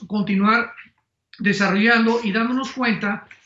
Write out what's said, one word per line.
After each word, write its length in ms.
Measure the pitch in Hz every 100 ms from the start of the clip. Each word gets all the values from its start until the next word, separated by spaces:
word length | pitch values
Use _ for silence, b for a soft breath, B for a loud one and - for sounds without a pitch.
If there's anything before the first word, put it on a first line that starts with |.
| 190
continuar 640 | 208 202 196 208 233 226 - - _ _ _ _ -
desarrollando 800 | 202 202 196 196 226 233 226 233
y 80 | 208
dándonos 400 | 214 233 254 -
cuenta 560 | 262 240 180 202 214 - B